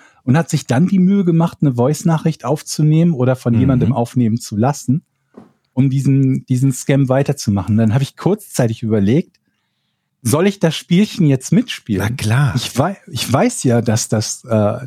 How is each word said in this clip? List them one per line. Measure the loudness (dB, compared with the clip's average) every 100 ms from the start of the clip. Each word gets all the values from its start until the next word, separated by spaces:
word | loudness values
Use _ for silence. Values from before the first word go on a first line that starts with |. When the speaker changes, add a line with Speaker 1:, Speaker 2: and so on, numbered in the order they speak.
| _ _
Speaker 1:
und | 0 0
hat | 0
sich | -4
dann | -2 0 2
die | 2
Mühe | 2 2
gemacht, | 2 0 0 0
eine | -2
Voice-Nachricht | 0 0 0 0 0 -2 -4
aufzunehmen | -4 -6 -6 -2 2 4 2
oder | 2 0
von | 0 0
Speaker 2:
Mhm. | 2
Speaker 1:
jemandem | 2 2 2
aufnehmen | 0 -2 0 0 -2
zu | -4 -2
lassen, | -2 -2 -2 -4 -4 _ _ -20 -20 _ _
um | -2 0
diesen, | 0 2 2 2 0 -2
diesen | 0 0
Scam | -2 0 2 2
weiterzumachen. | 2 0 -2 -2 -2 0 0
Dann | 2
habe | 0
ich | -2 -4
kurzzeitig | -2 -2 -4 -2 -2 -2
überlegt, | -2 0 2 0 -2 _ _ _ _ _ _ _ _ _
soll | -2 0 0
ich | 0
das | -2 -2
Spielchen | 0 2 2 0 0
jetzt | 0 0
mitspielen? | 0 -2 -6 -6 -2 -2
Speaker 2:
Na |
klar. | -4 -2 0 0
Speaker 1:
Ich | -2 -4 -2
wei-, | -2 -4 -10
ich | -8 -2
weiß | 0 0 0
ja, | 0 0
dass | 0 -2 -2
das, | -4 -4 -8
äh, | -2 0 0 -2